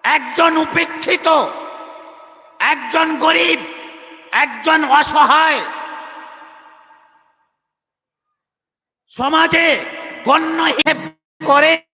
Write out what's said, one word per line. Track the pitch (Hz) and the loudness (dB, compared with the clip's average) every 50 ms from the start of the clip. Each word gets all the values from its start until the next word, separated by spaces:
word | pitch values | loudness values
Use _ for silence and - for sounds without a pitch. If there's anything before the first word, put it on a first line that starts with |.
একজন | - 254 294 311 254 - - - 330 330 320 | 2 2 0 0 -2 -4 0 2 2 2 2
উপেক্ষিত, | 320 320 - - 339 330 - - - - - 359 - - 330 320 294 214 - - - - - - - - - - - - - - - - - - - - - _ _ | 0 -2 0 -2 -4 -4 -4 -6 -6 -2 -2 -2 0 2 2 2 2 2 -2 -6 -12 -14 -14 -14 -16 -18 -18 -18 -20 -20 -20 -20 -20 -20 -20 -20 -20 -20 -20 _ _
একজন | 208 269 320 - - - - 214 320 320 311 - | 0 0 0 -2 -4 -4 0 0 0 0 -2 0
গরিব, | - 160 165 165 170 175 - - - - - - - - - - - - - - - - | 0 2 2 2 2 0 -2 -4 -6 -14 -16 -16 -18 -18 -20 -20 -20 -20 -20 -20 -14 -2
একজন | - 226 285 277 233 - - 320 320 320 311 262 | 0 0 0 0 -4 -4 0 2 2 2 2 4
অসহায় | 269 294 285 - - 320 277 226 277 311 320 320 294 233 170 - - - - - - - - - - - - - - - - - - - - - - _ _ _ - _ _ _ _ _ _ _ _ _ _ _ _ _ _ _ _ _ _ _ _ _ _ _ _ _ _ _ _ _ _ _ _ _ _ _ _ _ _ _ _ _ _ _ | 4 4 4 4 4 4 6 6 6 4 4 2 0 -2 -4 -8 -10 -10 -12 -12 -14 -14 -16 -16 -16 -18 -18 -20 -20 -20 -20 -20 -20 -20 -20 -20 -20 _ _ _ -20 _ _ _ _ _ _ _ _ _ _ _ _ _ _ _ _ _ _ _ _ _ _ _ _ _ _ _ _ _ _ _ _ _ _ _ _ _ _ _ _ _ _ _
সমাজে | - - 254 285 311 320 330 330 - 330 330 320 277 196 - - - - - - - - - | -8 -6 -2 0 2 2 2 2 2 2 4 2 0 0 -4 -10 -12 -14 -14 -14 -16 -6 0
গণ্য | 240 277 320 320 320 320 330 | 2 2 2 2 -2 -2 -2
হিসেবে | 320 330 - - - 311 311 311 - 320 - _ _ _ _ _ - | -2 0 0 0 0 0 0 -2 -6 -14 -16 _ _ _ _ _ 0
করে | - 277 285 294 311 330 320 _ _ | 2 4 4 4 4 2 0 _ _